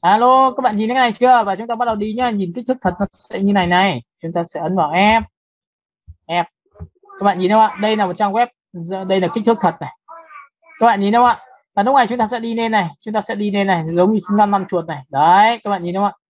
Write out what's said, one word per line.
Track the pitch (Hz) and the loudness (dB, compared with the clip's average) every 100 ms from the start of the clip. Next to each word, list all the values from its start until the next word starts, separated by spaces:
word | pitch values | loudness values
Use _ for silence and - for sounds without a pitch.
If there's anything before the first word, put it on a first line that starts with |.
Alo, | 170 214 247 262 262 | 2 4 4 4 4
các | 254 | 0
bạn | 247 208 | -2 -2
nhìn | 220 | -2
cái | |
này | 254 240 | 0 0
chưa? | 208 247 247 | 2 4 4
Và | 202 | 2
chúng | 190 233 | -6 -6
ta | |
bắt | 226 | -4
đầu | 240 | -4
đi | 214 214 | -4 -6
nhá. | 220 247 | -4 -4
Nhìn | 208 180 | -4 -6
kích | 170 233 | -6 -6
thước | 262 | -4
thật | 185 180 | -4 -4
nó | 202 | -8
sẽ | _ - 185 | _ -14 -4
như | 196 | 0
này | 202 175 | 2 2
này. | 180 196 131 - _ | 2 2 -2 -10 _
Chúng | 165 | -6
ta | 170 | -6
sẽ | 170 156 | -6 -8
ấn | 160 | -4
vào | 185 151 | -2 0
F. | 170 208 226 - _ _ _ _ _ _ _ - - - | 2 2 2 -2 _ _ _ _ _ _ _ -20 -20 -6
F. | 170 170 _ _ _ - _ _ - | -4 -4 _ _ _ -20 _ _ -2
Các | |
bạn | 202 180 | -2 0
nhìn | 185 | 2
không | 214 | 4
ạ? | 220 196 | 2 0
Đây | 214 | -2
là | 214 | 0
một | 190 175 | -2 -2
trang | 208 | -2
web, | 214 - _ _ 175 170 190 | 0 -2 _ _ -14 -10 -8
đây | 190 190 | -2 0
là | 175 | 0
kích | 220 | -2
thước | 214 226 | 0 0
thật | 175 - | 0 -2
này. | 139 _ _ - - - - _ _ - | -14 _ _ -20 -20 -20 -20 _ _ 0
Các | |
bạn | 226 202 | 2 2
nhìn | 202 | 2
không | 233 | 4
ạ? | 247 - - _ _ | 2 0 -8 _ _
Và | - | -4
lúc | 214 | 2
này | 277 214 | 2 2
chúng | 240 | -2
ta | 214 | -4
sẽ | 240 | -4
đi | 233 | -6
lên | 226 226 | -4 0
này, | 220 170 - | 0 -2 -8
chúng | 220 | -6
ta | 214 | -6
sẽ | - | -6
đi | 202 208 | -6 -4
lên | 202 196 | -2 0
này, | 175 160 | -2 -2
giống | 170 185 | 0 2
như | 220 190 | 0 0
chúng | 208 | 0
ta | |
lăn | 208 196 185 | 2 0 -2
chuột | 180 165 | -6 -4
này. | 147 135 | -12 -8
Đấy, | 135 156 190 220 233 | 0 4 6 4 0
các | 208 | -4
bạn | 196 | -6
nhìn | 175 | -4
không | 190 | -2
ạ? | 202 - | -4 -4